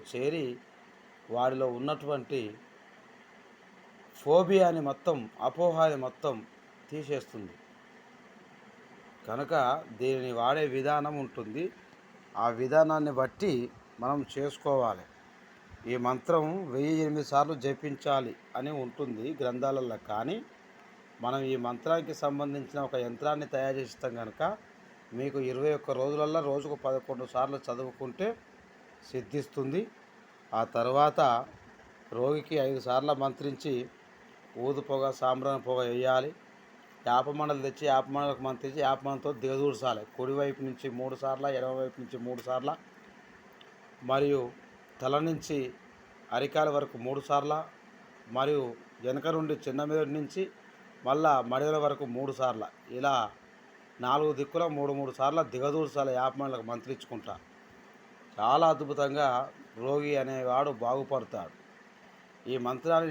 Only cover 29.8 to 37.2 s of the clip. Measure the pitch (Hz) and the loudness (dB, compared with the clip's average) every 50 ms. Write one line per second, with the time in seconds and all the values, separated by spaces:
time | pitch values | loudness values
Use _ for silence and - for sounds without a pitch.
29.8 | 233 - - - - - - - - - - - - - 110 113 113 - - 120 | -4 -4 -10 -18 -20 -20 -20 -20 -20 -20 -20 -20 -10 -4 -2 -2 -2 0 0 0
30.8 | 117 127 135 143 147 151 147 170 147 127 117 120 135 - - - - - - - | 2 4 4 6 6 6 6 4 4 4 4 2 0 -4 -12 -20 -20 -20 -20 -20
31.8 | - - - - - - - 117 127 143 151 151 - - 156 147 131 135 135 127 | -20 -20 -20 -20 -16 -10 -4 0 0 0 0 -2 -2 -2 0 0 2 0 0 -2
32.8 | - 127 123 135 143 151 143 135 135 135 120 - 139 143 131 - - 147 127 120 | -2 0 0 2 2 2 2 2 0 -2 -2 -4 -6 -8 -6 -6 -4 -2 -2 -2
33.8 | 127 - - - - - - - - - - - - - - 113 123 139 139 139 | -4 -8 -14 -20 -20 -20 -20 -20 -20 -20 -20 -20 -20 -16 -8 -4 -4 -2 -2 -2
34.8 | - - 135 135 135 135 131 - 127 127 127 131 135 139 135 131 - 123 127 127 | -2 -2 -2 0 0 -2 0 0 0 0 2 2 0 -2 -2 -2 -2 -2 0 0
35.8 | 123 120 120 123 127 131 131 131 131 156 - - - - - - - - - - | 0 0 0 0 2 4 4 4 2 0 -6 -12 -18 -20 -20 -20 -20 -20 -20 -20
36.8 | - - - - - 120 120 127 | -20 -20 -20 -6 0 4 4 4